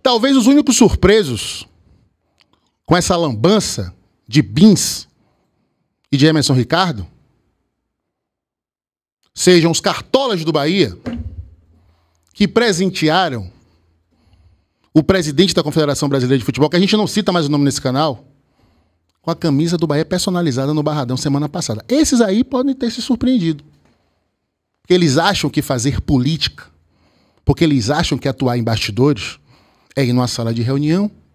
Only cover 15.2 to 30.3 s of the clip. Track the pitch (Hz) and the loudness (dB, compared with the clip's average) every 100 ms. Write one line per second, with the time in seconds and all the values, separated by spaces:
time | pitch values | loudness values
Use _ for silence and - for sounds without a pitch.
15.2 | 156 143 190 175 151 160 147 135 143 139 | 0 0 0 0 -2 0 0 -2 -2 0
16.2 | 127 135 113 127 147 175 190 214 196 - | 0 0 -2 0 0 2 2 0 0 -2
17.2 | - 175 143 147 139 135 131 127 156 117 | 0 -2 0 0 0 -2 -4 -2 -2 -4
18.2 | _ _ _ _ _ _ _ _ _ _ | _ _ _ _ _ _ _ _ _ _
19.2 | - 170 165 139 165 170 165 147 160 180 | -8 -4 0 0 0 -2 -2 -2 -2 -4
20.2 | - 180 170 123 135 151 151 151 120 127 | -2 -2 -2 -2 -2 -2 -2 -4 -4 -4
21.2 | 147 139 147 175 135 107 - 269 311 240 | -2 -2 -4 -8 -8 -10 -2 0 2 2
22.2 | 214 202 - 262 277 262 233 233 - 233 | 0 0 -2 -2 -2 -4 -6 -8 -6 -2
23.2 | 247 254 165 147 - _ _ _ _ _ | 0 0 -2 -6 -12 _ _ _ _ _
24.2 | _ _ _ _ _ _ _ 180 165 135 | _ _ _ _ _ _ _ 2 4 2
25.2 | 180 196 147 151 - 127 123 135 - 135 | 0 0 -2 -4 -4 -2 -2 -4 0 0
26.2 | 127 160 - - - _ _ _ _ _ | 0 -2 -6 -10 -20 _ _ _ _ _
27.2 | _ _ - 139 170 139 104 147 170 139 | _ _ -2 2 2 2 0 -2 -2 -4
28.2 | 139 127 127 123 113 110 - 104 143 139 | -4 -2 -2 -2 -2 -2 -4 0 0 0
29.2 | - - _ _ _ _ _ - 127 123 | -6 -16 _ _ _ _ _ -4 0 0
30.2 | 123 | -2